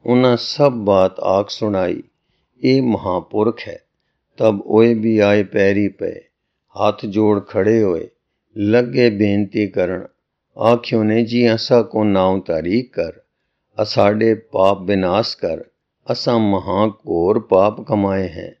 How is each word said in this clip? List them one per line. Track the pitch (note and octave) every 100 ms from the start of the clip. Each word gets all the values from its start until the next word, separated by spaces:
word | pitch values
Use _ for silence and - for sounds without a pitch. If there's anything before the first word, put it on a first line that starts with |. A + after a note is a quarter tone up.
| A#2
ਉਹਨਾਂ | B2 B2+ C3
ਸਭ | - - C#3+
ਬਾਤ | A#2+ G#2 G2 F#2+ -
ਆਖ | G2 F#2+ G#2
ਸੁਣਾਈ। | - A2 F#2+ F2+ - - _ _ _ _ _
ਇਹ | C3 C3+
ਮਹਾਂਪੁਰਖ | B2+ G2 F#2+ F2+ - G#2+ A2 - -
ਹੈ। | - _ _ _ _ _ -
ਤਬ | A2+ G2+
ਉਹ | - A2
ਵੀ | A#2 A2+ A2+ A2
ਆਏ | G2+ G#2
ਪੈਰੀ | F#2+ - G2 G2+ G2+
ਪਏ, | - F2+ E2 _ _ _ _ _ -
ਹੱਥ | G#2 G#2 A2+
ਜੋੜ | G2 G#2+ G#2 -
ਖੜੇ | G#2+ G2 A2+
ਹੋਏ, | G2+ E2 - _ _ _ _ A2
ਲੱਗੇ | G2+ A#2 B2 C3+ A#2+
ਬੇਨਤੀ | G2+ G#2 G2+ G2+ G#2+ G2+
ਕਰਨ। | F#2+ F2+ F#2 - _ _ _ _ -
ਆਖਿਓ | A2 A#2+ - A#2
ਨੇ, | G#2+ A2+ A2+
"ਜੀ | A#2+ A#2+ A2+
ਅਸਾਂ | - B2
ਕੋ | G#2+ G#2+
ਨਾਉ | G#2+ F#2+ F#2 F#2+
ਤਾਰੀਕ | F#2+ D#2+ E2 A2+ B2
ਕਰ, | - E2 - _ _ _ _ _ -
ਅਸਾਡੇ | G#2+ - G2+ G#2+ A2+
ਪਾਪ | A2 _ - F#2+ G2
ਵਿਨਾਸ਼ | F2+ G2 F#2 G2 A2+ -
ਕਰ, | E2+ D#2+ - _ _ _ -
ਅਸਾਂ | B2+ - A#2
ਮਹਾਂ | G#2+ G2 F#2 F#2 G#2+
ਘੋਰ | - E2 E2+ F2 A2+
ਪਾਪ | A2 F#2+ G2+ A2
ਕਮਾਏ | - G#2 G2 F#2+ F#2
ਹੈ।" | E2+ F2+ _